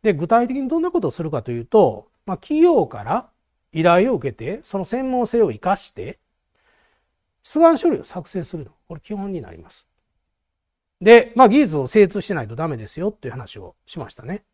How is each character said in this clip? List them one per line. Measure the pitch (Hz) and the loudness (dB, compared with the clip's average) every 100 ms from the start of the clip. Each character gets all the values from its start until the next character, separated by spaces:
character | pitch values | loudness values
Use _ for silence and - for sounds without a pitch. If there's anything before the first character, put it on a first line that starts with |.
で、 | 220 | 0
具 | 160 165 | -2 2
体 | 226 240 | 0 0
的 | 262 | -4
に | 269 | -2
ど | 320 | -2
ん | |
な | 349 | -2
こ | 349 | -2
と | 170 | -4
を | |
す | - | -6
る | 160 | -6
か | 143 | -6
と | 113 | -6
い | 117 | -10
う | 117 | 0
と、 | 220 160 101 - _ - | 4 4 2 -16 _ -10
ま | 196 | -10
あ、 | |
企 | - 302 | -4 2
業 | 349 302 151 | 4 4 0
か | - | -6
ら | 104 214 - _ _ _ _ | -6 -6 -6 _ _ _ _
依 | 156 | 0
頼 | 170 175 226 | 4 4 2
を | 202 | 0
受 | 131 | -4
け | |
て、 | 107 117 220 | -8 -10 -10
そ | - 196 | -8 -8
の | 175 | -6
専 | 247 262 | -6 -4
門 | 254 233 | -4 -2
性 | 240 | 0
を | 214 | 0
生 | 107 | 0
か | 180 196 | -4 -4
し | - | -6
て、 | - 104 - _ _ _ _ _ _ _ _ _ _ _ _ | -14 -16 -16 _ _ _ _ _ _ _ _ _ _ _ _
出 | - 302 | -8 2
願 | 330 320 | 4 4
書 | 349 | 0
類 | 277 | -2
を | |
作 | - - 156 | -6 -14 -10
成 | 190 | -10
す | 151 165 | -10 -12
る | 143 | -14
の。 | _ _ | _ _
こ | 160 | -20
れ | |
基 | _ | _
本 | 208 202 | -10 -8
に | 185 | -10
な | 120 | -12
り | 82 | -18
ま | - | -20
す。 | - _ _ _ _ _ _ _ _ _ _ _ _ | -20 _ _ _ _ _ _ _ _ _ _ _ _
で、 | 185 233 233 - | 8 8 8 4
ま | 254 | 6
あ、 | |
技 | 254 | 6
術 | 262 156 | 2 0
を | 127 | 0
精 | 220 196 | 4 4
通 | 202 | 2
し | - | -6
て | |
な | 175 | -6
い | 107 | -6
と | 117 | -6
ダ | 160 | -6
メ | 131 | -6
で | 107 | -12
す | - | -8
よ | 190 | -8
っ | |
て | 208 131 | -8 -14
い | |
う | |
話 | 120 110 110 | -14 -16 -18
を | 90 _ _ | -20 _ _
し | 170 | -14
ま | 123 | -14
し | - | -16
た | |
ね。 | 113 202 _ | -14 -14 _